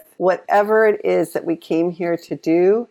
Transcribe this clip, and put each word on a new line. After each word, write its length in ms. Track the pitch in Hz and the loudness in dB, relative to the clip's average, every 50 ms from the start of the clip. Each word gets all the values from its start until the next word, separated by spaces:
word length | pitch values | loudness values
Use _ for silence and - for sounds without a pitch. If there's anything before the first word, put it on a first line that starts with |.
| - _ _ | -6 _ _
whatever 720 | - 175 185 175 - - - 196 202 202 214 220 220 220 | -2 0 0 0 -2 -2 0 0 0 2 2 2 4 4
it 120 | 214 - - - | 2 2 0 -2
is 280 | 185 180 180 170 165 - | 0 0 0 0 -2 -6
that 120 | - - | -6 -6
we 100 | 170 165 | -6 -6
came 360 | 165 - - 175 165 170 180 | -6 -6 -4 -2 -2 -2 -2
here 260 | 170 170 175 170 170 | -4 -4 -4 -4 -4
to 180 | 165 - - 156 | -6 -6 -10 -12
do, 520 | 143 - 160 165 175 180 190 208 233 240 - | -6 -2 0 2 2 4 2 2 0 -2 -8